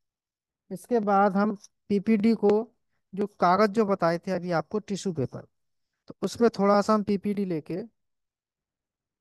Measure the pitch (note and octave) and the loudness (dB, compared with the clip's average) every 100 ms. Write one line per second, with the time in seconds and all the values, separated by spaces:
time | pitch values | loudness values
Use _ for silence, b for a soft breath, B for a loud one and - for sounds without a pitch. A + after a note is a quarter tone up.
0 | _ _ _ _ _ _ - F#3+ - A#3+ | _ _ _ _ _ _ -16 -14 -4 -2
1 | G#3 G3 G3+ G3 G#3 G3+ _ _ - G3+ | 2 4 4 2 0 -2 _ _ -4 -2
2 | F#3+ A3 A3 G#3+ G3+ G#3 A#3 _ _ _ | 2 2 2 2 2 2 -2 _ _ _
3 | _ F#3+ G3+ - F3+ F#3+ G#3+ G3+ G3+ G3 | _ -8 -8 0 2 4 2 2 0 0
4 | E3+ E3+ - F#3 F3+ E3 - G#3+ - G3 | 0 -2 -4 -6 -2 -2 -2 -6 -6 -6
5 | G3 D#3 B2 - - _ _ _ _ _ | -6 -4 -6 -8 -20 _ _ _ _ _
6 | - - G3 - A#3 - G3 G3+ G3+ G#3+ | -20 -10 -8 0 0 2 2 2 2 0
7 | G3+ G3 G#3 G3+ G3 D#3+ - E3+ A#3 _ | 0 -4 -4 -4 -4 -6 -6 -10 -10 _
8 | _ _ _ _ _ _ _ _ _ _ | _ _ _ _ _ _ _ _ _ _
9 | _ _ | _ _